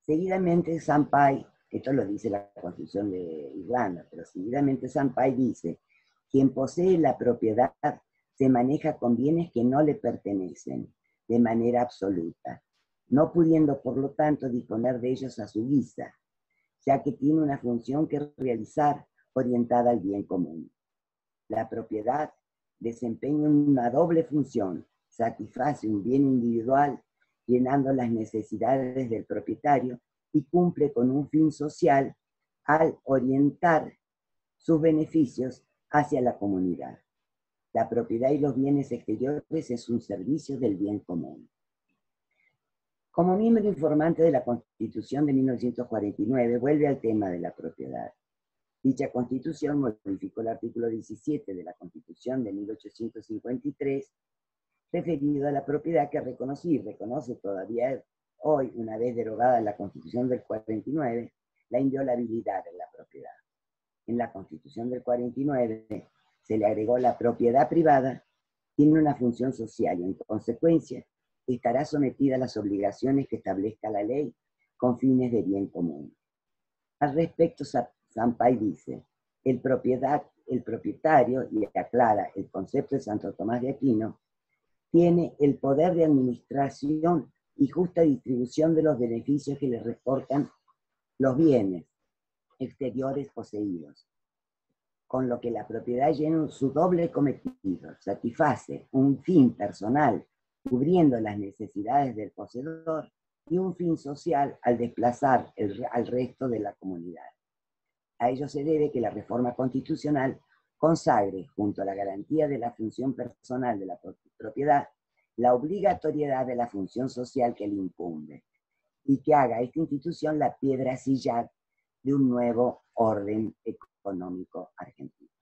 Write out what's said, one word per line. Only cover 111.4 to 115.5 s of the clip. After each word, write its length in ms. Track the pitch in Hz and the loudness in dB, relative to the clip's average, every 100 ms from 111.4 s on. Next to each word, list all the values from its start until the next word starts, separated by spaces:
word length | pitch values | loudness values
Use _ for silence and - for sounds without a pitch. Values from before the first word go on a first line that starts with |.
| 90 - | -10 -4
junto 260 | 104 98 | -4 -2
a 20 | |
la 120 | 98 95 | -6 -4
garantía 500 | 98 98 - 151 151 | -6 -6 -4 0 0
de 120 | 139 | 0
la 120 | 117 | -6
función 420 | - 110 - 131 | -6 -10 -4 -6
personal 640 | 123 123 - - 127 123 104 | -4 -8 -10 -8 -4 -2 -2
de 60 | 95 | -6
la 140 | 90 | -10
pro-, 160 | - 92 _ _ | -14 -20 _ _
propiedad, 520 | 113 - 143 143 131 _ _ _ _ - | -12 -4 2 2 0 _ _ _ _ 0
la 180 | 120 | 2